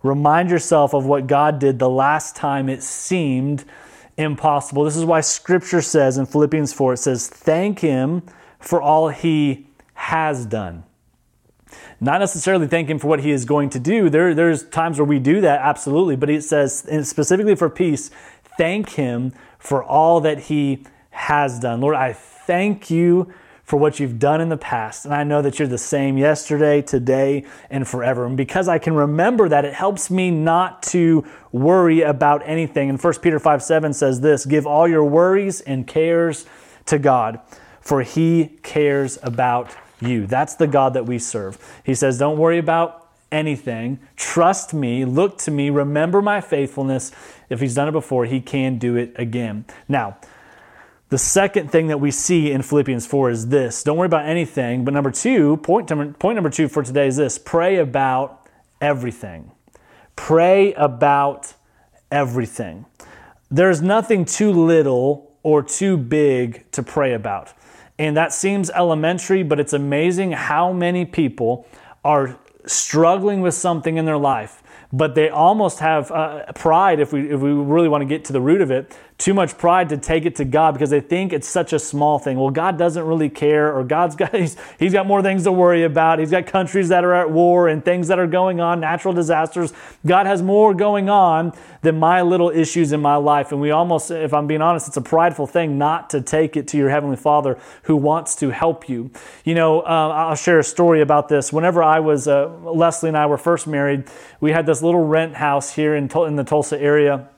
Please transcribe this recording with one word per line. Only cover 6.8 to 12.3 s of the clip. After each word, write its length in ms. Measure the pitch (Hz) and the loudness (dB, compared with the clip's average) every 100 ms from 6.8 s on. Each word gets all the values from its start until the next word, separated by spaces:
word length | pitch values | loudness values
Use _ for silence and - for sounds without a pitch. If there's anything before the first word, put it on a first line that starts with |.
| 135 | 0
it 40 | 123 | 0
says, 300 | - 123 - | -2 -4 -6
"Thank 520 | - - 160 196 196 | -6 -2 0 0 -2
him 420 | 170 131 131 175 165 - - _ | -2 0 -2 -4 -8 -20 -20 _
for 220 | - 170 | -4 -2
all 280 | 143 156 160 | 2 2 2
he 580 | 143 170 156 143 135 - _ _ | -2 -2 0 0 -2 -10 _ _
has 520 | - - 160 156 139 117 | -14 -4 -2 -2 -4 -6
done." 380 | 110 95 85 - _ _ _ _ _ _ _ _ - - - | -6 -8 -12 -20 _ _ _ _ _ _ _ _ -20 -20 -8
Not 200 | 120 165 | -2 0
necessarily 460 | 196 | -2